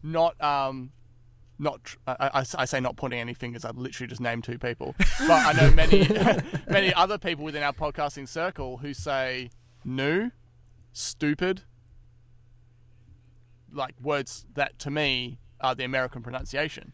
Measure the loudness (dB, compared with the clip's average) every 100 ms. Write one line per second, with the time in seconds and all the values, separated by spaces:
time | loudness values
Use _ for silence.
0 | -4 0 0 2 -2 0 -2 -6 -14 -18
1 | -20 -20 -20 -20 -20 -6 -6 -6 -16 -14
2 | -8 -4 -2 -2 -4 -4 -4 -2 -4 -4
3 | -8 -6 -8 -10 -10 -10 -10 -10 -10 -10
4 | -12 -6 -4 -4 -6 -8 -6 -6 -10 4
5 | 4 4 4 6 6 6 10 10 10 8
6 | 8 4 4 2 -2 -10 0 2 2 2
7 | 2 0 -4 -6 -6 -4 -4 -2 -6 -4
8 | -6 -6 -10 -6 -6 -6 -10 -10 -12 -10
9 | -4 -4 -2 -6 -10 -18 _ _ -8 -4
10 | 0 0 -2 -8 -20 _ -20 -20 -20 -12
11 | -10 -4 -2 0 -2 -4 -8 -20 _ -20
12 | -20 -20 _ -20 -20 -20 -20 _ -20 -20
13 | -20 -20 _ -20 _ -20 _ -10 -10 -8
14 | -4 -4 -4 -12 -14 -6 -6 -6 -8 -2
15 | -2 -2 -6 -12 -20 -6 -4 -4 -4 -4
16 | -4 -8 -12 -12 -8 -6 -6 -8 -20